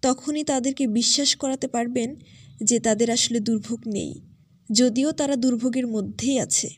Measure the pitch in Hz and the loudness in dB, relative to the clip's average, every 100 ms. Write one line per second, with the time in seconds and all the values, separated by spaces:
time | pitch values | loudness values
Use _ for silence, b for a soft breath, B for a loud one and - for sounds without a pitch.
0 | 269 277 - 302 302 269 254 269 269 214 | 2 0 -2 -4 0 0 0 0 0 2
1 | 233 - 285 - 269 269 262 240 240 247 | 2 2 2 0 -2 -4 -4 -2 -2 -2
2 | 233 294 B B B B 208 233 226 214 | -4 -6 B B B B 0 2 2 2
3 | 233 226 - 233 214 226 202 233 226 202 | 2 2 0 0 0 -2 -2 -8 -6 -6
4 | 165 - - - _ _ _ 214 254 226 | -6 -10 -18 -20 _ _ _ 4 4 4
5 | 285 320 285 277 254 247 247 247 247 214 | 0 0 0 2 2 2 0 0 -2 -2
6 | 196 208 226 269 - - - | -4 -4 0 0 0 -2 -2